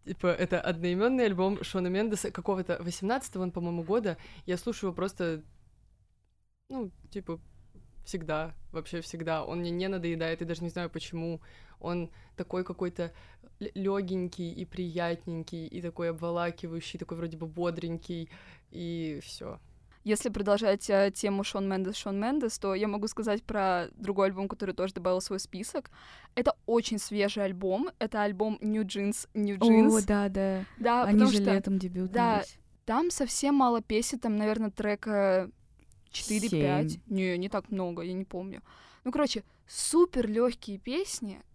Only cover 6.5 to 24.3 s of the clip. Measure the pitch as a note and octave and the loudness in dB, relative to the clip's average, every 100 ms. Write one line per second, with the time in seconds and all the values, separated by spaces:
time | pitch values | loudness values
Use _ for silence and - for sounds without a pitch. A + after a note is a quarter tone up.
6.5 | _ _ C4 G3+ - - G3+ F3+ E3 - | _ _ -8 -8 -10 -12 -10 -8 -10 -10
7.5 | - - - - - - F#3 D#3+ D#3 D#3+ | -20 -20 -20 -20 -18 -8 -8 -4 -4 -4
8.5 | - - E3 D#3 E3+ D#3+ E3+ E3 D#3+ - | -10 -10 -10 -6 -8 -8 -8 -2 -2 -2
9.5 | F3 F3 F3 F#3+ F#3+ E3+ E3 E3 E3 E3 | -4 -4 -2 -2 -2 -2 -2 -2 -2 -4
10.5 | E3 E3+ F3 E3+ E3 - E3+ E3 E3 - | -4 -6 -6 -6 -8 -8 -6 -6 -6 -10
11.5 | - - - - F3 E3 - - - E3+ | -20 -20 -10 -4 -4 -4 -10 -20 -10 -4
12.5 | F#3 F#3 F3 F3+ F3 E3+ - - - - | -4 -4 -4 -4 -4 -6 -8 -20 -20 -20
13.5 | - G3+ F#3+ G3 G3 F#3 F#3 F3+ - E3+ | -10 -8 -2 0 0 -2 -2 -4 -4 -8
14.5 | F3 F3+ - F3+ E3+ E3+ E3+ F3 E3 D#3+ | -6 -10 -6 -4 -2 -2 -2 -4 -8 -6
15.5 | E3 D#3+ - E3+ E3 E3+ E3 E3+ E3+ F3 | -8 -8 -8 -8 -4 -4 -2 -2 -2 -2
16.5 | E3+ E3+ E3 - - - E3 E3+ D#3+ D#3+ | -4 -8 -8 -10 -10 -10 -6 -8 -8 -10
17.5 | E3 F3 E3 E3+ E3 - E3+ E3 - - | -2 -2 -2 -6 -6 -6 -8 -8 -14 -20
18.5 | - _ - E3+ E3+ D#3+ C#3+ - - - | -20 _ -10 -8 -6 -6 -6 -10 -12 -12
19.5 | - - - - - G#3 G#3 B3 G3+ G3+ | -14 -18 -20 -20 -10 0 0 0 -2 2
20.5 | G#3 A3 G3+ - G3 G3 - G#3 G3 G3 | 4 4 2 4 4 4 2 0 0 -2
21.5 | G3+ G3 F#3+ F#3+ G#3 G#3 G3 A3 D4 A#3 | -2 0 0 -2 -4 -4 -2 0 0 0
22.5 | - G3 F#3+ G#3+ G3+ G#3+ - A3 G#3 - | -2 -2 0 0 0 -4 -2 0 0 0
23.5 | A3 F#3+ F3 E3+ - G3+ G3 G3 | 0 2 2 -2 -6 -4 2 2